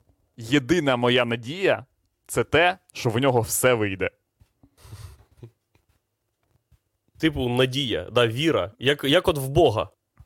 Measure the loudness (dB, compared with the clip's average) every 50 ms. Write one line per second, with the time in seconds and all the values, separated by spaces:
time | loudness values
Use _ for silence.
0 | _ _ _ _ _ _ _ -16 -6 0 0 0 2 2 0 0 2 0 0 2
1 | 2 2 2 2 2 0 -2 -6 -6 -10 -8 -2 0 0 0 -2 -4 _ _ _
2 | _ _ _ _ _ -6 -4 -4 -2 0 2 2 2 2 0 -4 _ _ _ -6
3 | -6 -4 -2 0 0 2 2 2 0 0 -4 0 2 2 2 2 0 -4 -4 -4
4 | -6 -6 -8 _ _ _ _ _ _ _ _ _ _ _ _ _ -20 -20 -20 -20
5 | -20 -20 -20 _ _ _ _ _ -20 -20 _ _ _ _ _ _ _ _ _ _
6 | _ _ _ _ _ _ _ _ _ _ _ _ _ _ _ _ _ _ _ _
7 | _ _ _ -4 -4 -2 -2 -2 -4 -2 0 0 0 0 0 -4 -4 -2 -4 -4
8 | -6 0 2 2 2 2 0 -2 0 0 0 0 -2 -4 -8 _ -2 -2 0 0
9 | 0 2 2 2 2 2 -2 -2 -4 0 2 4 4 4 4 0 -4 -6 _ _
10 | _ _ _ _ -20